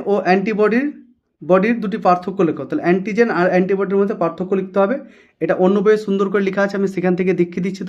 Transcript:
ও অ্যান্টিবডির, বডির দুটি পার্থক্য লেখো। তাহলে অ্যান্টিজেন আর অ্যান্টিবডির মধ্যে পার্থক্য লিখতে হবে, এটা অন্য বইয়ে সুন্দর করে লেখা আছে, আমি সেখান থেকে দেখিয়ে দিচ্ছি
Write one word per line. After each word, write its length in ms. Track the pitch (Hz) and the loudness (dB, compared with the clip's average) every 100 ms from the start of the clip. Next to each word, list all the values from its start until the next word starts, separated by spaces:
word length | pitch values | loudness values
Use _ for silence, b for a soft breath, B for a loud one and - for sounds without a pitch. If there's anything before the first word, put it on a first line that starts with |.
| - | 0
ও 20 | 202 180 | 0 2
অ্যান্টিবডির, 600 | 190 190 208 214 233 294 - - _ _ _ | 2 2 0 2 2 0 -6 -18 _ _ _
বডির 340 | 156 185 220 233 | 2 2 2 0
দুটি 140 | 202 196 185 | -4 -2 2
পার্থক্য 340 | 180 196 185 165 | 0 0 -2 -2
লেখো। 160 | 147 131 | -2 -6
তাহলে 160 | - 170 | -4 0
অ্যান্টিজেন 440 | 185 202 208 233 165 | 0 0 0 0 2
আর 80 | 180 | 2
অ্যান্টিবডির 460 | 180 190 196 190 196 | 2 2 0 0 0
মধ্যে 140 | 202 - | 0 0
পার্থক্য 300 | 170 170 185 190 | -4 -4 -4 -2
লিখতে 180 | 185 196 | -2 0
হবে, 120 | 196 277 B B B B | 0 -2 B B B B
এটা 100 | 165 - | -2 2
অন্য 120 | 185 202 | 2 4
বইয়ে 160 | 202 214 214 | 4 2 0
সুন্দর 220 | 196 196 | -2 0
করে 120 | 208 196 | 0 0
লেখা 140 | 196 196 | 0 -2
আছে, 100 | 196 | 0
আমি 80 | 196 185 | -2 0
সেখান 180 | 180 180 | 0 0
থেকে 120 | 185 185 | 0 0
দেখিয়ে 220 | 175 - 190 | 0 -2 -4
দিচ্ছি 180 | - | -4